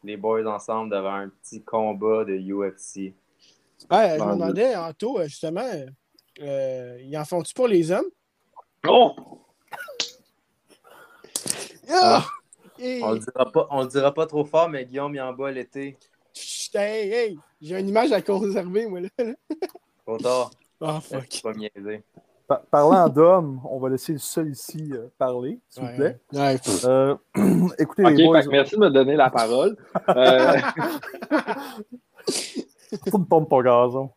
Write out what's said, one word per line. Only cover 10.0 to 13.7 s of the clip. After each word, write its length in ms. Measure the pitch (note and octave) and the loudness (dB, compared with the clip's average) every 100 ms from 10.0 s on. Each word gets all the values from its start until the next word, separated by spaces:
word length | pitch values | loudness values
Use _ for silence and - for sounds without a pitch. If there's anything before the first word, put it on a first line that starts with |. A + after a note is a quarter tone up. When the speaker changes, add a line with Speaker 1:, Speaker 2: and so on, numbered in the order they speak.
| - - _ _ _ _ _ _ _ - - _ - - - - - - - | -12 -12 _ _ _ _ _ _ _ -20 -20 _ -14 -12 -10 -10 -12 -18 -2
Speaker 2:
Ah ! 340 | F4 F#4 - | 2 4 4
Speaker 1:
Ah. 20 | - - _ _ _ - | 0 -12 _ _ _ -12
Speaker 2:
Hey ! 240 | B3+ B3+ | -8 -6
Speaker 1:
On 80 | A3+ | -4
le 80 | A2 | -4
dira 320 | A2 - B2 | -6 -4 0
pas, 160 | D#3+ | 0
on 120 | - | -2